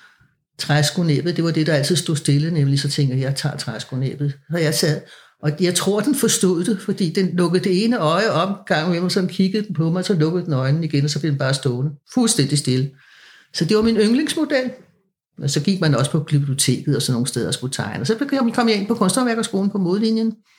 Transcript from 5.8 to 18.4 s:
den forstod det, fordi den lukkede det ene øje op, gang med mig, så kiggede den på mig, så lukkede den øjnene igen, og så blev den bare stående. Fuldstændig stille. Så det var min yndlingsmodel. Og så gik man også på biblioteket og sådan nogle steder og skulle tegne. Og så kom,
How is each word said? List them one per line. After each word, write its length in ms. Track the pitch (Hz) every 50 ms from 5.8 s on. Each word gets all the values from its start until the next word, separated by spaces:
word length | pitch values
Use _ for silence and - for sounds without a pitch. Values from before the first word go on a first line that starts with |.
| - 190 202 214
den 160 | 208 294 -
forstod 480 | 277 - 220 - - - 180 185 165 185
det, 160 | 247 214 185
fordi 280 | - - 190 196 190 160
den 200 | - 202 190 175 175
lukkede 300 | 180 180 165 170 185 180
det 200 | 202 180 185 220
ene 140 | 226 254
øje 320 | 220 165 151 165 185 214 226
op, 360 | 127 156 175 196 196 - -
gang 260 | - 180 156 156 180
med 100 | 175 170
mig, 100 | 180 180
så 140 | - 202 180 -
kiggede 380 | - - 190 190 196 214 208
den 80 | - 165
på 140 | 139 160 165
mig, 160 | 165 185 180
så 80 | - 208
lukkede 320 | 160 151 160 175 180 175
den 80 | 170 147
øjnene 320 | 127 131 135 147 160 165
igen, 180 | 151 - 139 139
og 60 | 147
så 100 | 143 151
blev 120 | 151 160
den 80 | 139 135
bare 140 | 139 131 131
stående. 380 | 135 - 135 120 123 135 156 147 - _ _ -
Fuldstændig 440 | 254 240 226 - - 135 139 151
stille. 320 | 143 - 131 127 127 135 139 - _ _ - - - - - - - _ _ -
Så 120 | - 175
det 120 | 156 214
var 60 | 214 220
min 140 | 226 226
yndlingsmodel. 720 | 202 214 214 233 269 320 294 - 330 302 294 302 269 254 254 - - - _ _ _ _ _ _ _ _ _ _ -
Og 80 | 139 139
så 100 | - 156
gik 220 | 143 - 196 185
man 140 | 170 156 135
også 160 | 113 131 139
på 80 | - 160
biblioteket 760 | 143 - 151 143 143 139 127 135 - - 123 - - 151 139
og 60 | 113
sådan 120 | - - 127
nogle 140 | 113 123
steder 200 | - - 123 110
og 60 | 80 -
skulle 200 | - 127 127 -
tegne. 280 | - 107 104 - -
Og 60 | 127
så 80 | 139 226
kom, 360 | 226 285 277 277 269